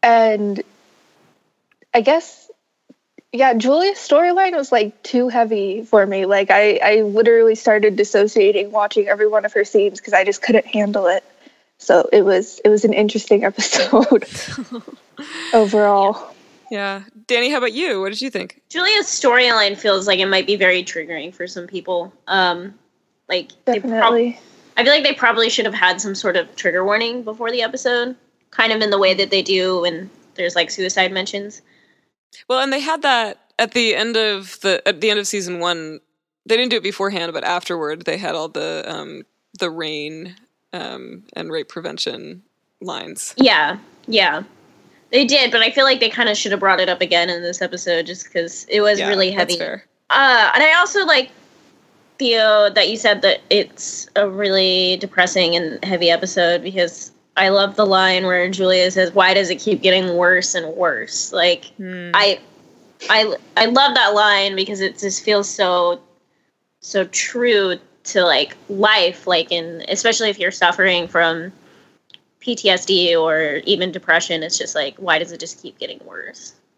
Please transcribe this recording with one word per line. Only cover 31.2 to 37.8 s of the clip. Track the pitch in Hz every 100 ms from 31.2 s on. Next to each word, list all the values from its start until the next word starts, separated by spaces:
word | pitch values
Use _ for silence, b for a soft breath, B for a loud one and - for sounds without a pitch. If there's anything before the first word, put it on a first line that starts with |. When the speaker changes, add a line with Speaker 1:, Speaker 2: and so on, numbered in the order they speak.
| 190 202 202 - _ _ _ _ _ _ _ B _
Speaker 2:
Well, | 254
and | 269
they | 269
had | 285 320
that | 285 247 220 - _ -
at | 233
the | 247 226
end | 196 220 220
of | 214 196 185 -
the, | 196 185 -
at | 170
the | 214
end | 208
of | 202
season | 208 180 175
one. | 175 170 156 156 _ _ _ _ -
They | 226
didn't | 254
do | 233
it |
beforehand, | 190 196 240 196 170
but | 160
afterward | - 175 - 170